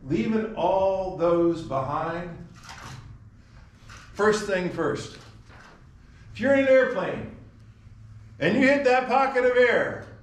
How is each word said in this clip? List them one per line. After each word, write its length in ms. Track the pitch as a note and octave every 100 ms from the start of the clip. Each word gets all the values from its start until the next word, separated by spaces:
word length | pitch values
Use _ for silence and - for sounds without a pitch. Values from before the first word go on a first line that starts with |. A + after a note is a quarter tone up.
leaving 500 | C3+ F3 A3 A3 A3 G3+
all 600 | F3 F#3+ F#3+ F#3+ F#3 D3+
those 440 | E3+ E3+ E3+ D#3+
behind. 680 | - C3+ C#3 D3+ E3 E3+ F3 - - - - - - - - - - - - - - - - - -
First 320 | - G#3 G#3+ G3+
thing 240 | F#3 F3+
first, 480 | - D3 A2 - - - - - - - - - - - - -
if 60 | -
you're 140 | B3+
in 60 | C#4
an 60 | C4+
airplane 680 | C4 B3 F#3+ F3 A2+ - - - - - - - - - - - -
and 160 | D#3+ C4
you 60 |
hit 220 | C4+ C#4
that 240 | C4 B3+ B3+
pocket 380 | C4+ C4 B3 B3+
of 100 | B3
air 480 | B3 G#3 - A2+ - -